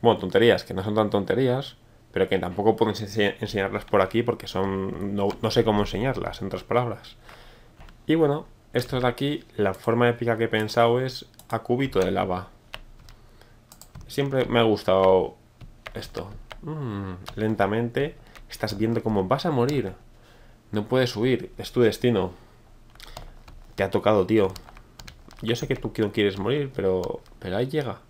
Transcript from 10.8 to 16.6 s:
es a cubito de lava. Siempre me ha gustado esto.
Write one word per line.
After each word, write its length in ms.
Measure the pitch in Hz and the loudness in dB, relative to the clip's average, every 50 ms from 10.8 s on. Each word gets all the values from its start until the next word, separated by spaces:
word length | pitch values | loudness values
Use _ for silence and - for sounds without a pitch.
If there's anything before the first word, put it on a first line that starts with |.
| 117 117 120 123 | 4 4 4 2
es 260 | 131 131 127 - - - - - - _ | 0 -2 -6 -10 -18 -20 -20 -20 -10 _
a 100 | - 110 | -6 -6
cubito 400 | - - 123 123 139 131 - 95 | -2 -2 0 0 0 0 0 0
de 120 | 92 90 | 0 2
lava. 380 | 95 95 95 95 90 90 92 - - - _ - - - - - - - - - - - - - - - - - - - - _ - - - - _ - - | 0 -2 -2 -2 -4 -6 -6 -12 -20 -20 _ -20 -20 -18 -18 -20 -20 -20 -20 -20 -20 -20 -20 -20 -20 -20 -20 -20 -20 -20 -20 _ -20 -20 -20 -20 _ -20 -18
Siempre 380 | - - - 139 139 135 131 123 | -10 -4 -4 -4 -2 0 -2 -2
me 140 | - 123 117 | 2 2 4
ha 40 | 117 | 4
gustado 720 | 113 104 101 - - 95 95 95 95 95 92 80 - - _ _ _ _ _ - - - - _ - - | 4 2 2 2 2 4 6 6 6 6 6 4 0 -6 _ _ _ _ _ -20 -20 -20 -20 _ -14 -12
esto. 360 | 110 - - - - 92 98 - - - - - - | -12 -12 -10 -10 -12 -12 -10 -14 -18 -18 -18 -18 -14